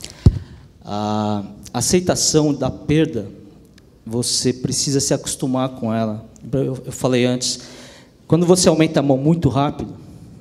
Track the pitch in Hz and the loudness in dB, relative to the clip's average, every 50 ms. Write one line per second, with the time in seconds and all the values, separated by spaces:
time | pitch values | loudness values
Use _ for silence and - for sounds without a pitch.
0 | - - - - - - - - - - - - - - - - - - 104 104 | -16 -16 0 4 4 4 4 2 -6 -12 -20 -20 -20 -20 -20 -16 -10 -8 -6 -4
1 | 107 107 107 107 107 104 104 101 98 - - - - - - 120 117 - 185 180 | -2 -2 0 0 0 -2 -2 -4 -6 -8 -14 -18 -14 -8 -6 -4 0 2 2 2
2 | 180 170 139 - - - - 156 151 151 135 - 131 127 - - - - 147 160 | 2 0 0 0 0 2 2 4 4 2 0 -2 -2 -4 -6 -6 -2 0 2 2
3 | 156 - 117 107 98 101 - - - - - - - - - - - - _ _ | 2 0 -2 -6 -8 -10 -14 -18 -20 -20 -20 -20 -20 -20 -20 -20 -20 -20 _ _
4 | - 113 113 123 117 - - - - 127 123 - - - - - - 147 135 139 | -12 -6 -4 -4 -2 -2 -2 0 0 0 -2 -2 -2 -4 -2 -2 -2 0 0 0
5 | 135 - 143 135 - - - - 151 131 127 127 131 131 - - 117 110 113 113 | 0 0 -2 -2 -4 -6 -8 -4 -4 -2 0 0 -2 -4 -4 -6 -4 -2 -2 -2
6 | 113 107 107 113 - - - - - 117 139 135 139 131 131 127 - 143 - - | -2 -4 -4 -8 -12 -16 -20 -18 -10 -4 -2 -2 -2 -2 -4 -8 -10 -12 -6 -2
7 | - 127 127 120 123 123 123 123 - - - - - - - - - - - - | 0 2 4 4 2 2 0 0 -2 -4 -6 -6 -10 -16 -18 -20 -20 -20 -20 -20
8 | - - _ _ _ - 160 170 175 165 185 180 - 170 156 156 160 156 - 151 | -20 -20 _ _ _ 2 2 4 6 6 6 6 6 4 6 4 4 2 2 2
9 | 135 139 131 131 143 156 175 165 151 135 107 139 143 147 139 - 110 107 - - | 2 2 2 4 4 2 2 4 2 2 2 2 0 -2 -2 -6 -10 -12 -12 -16
10 | - - - - - - - - | -18 -20 -20 -20 -20 -20 -20 -20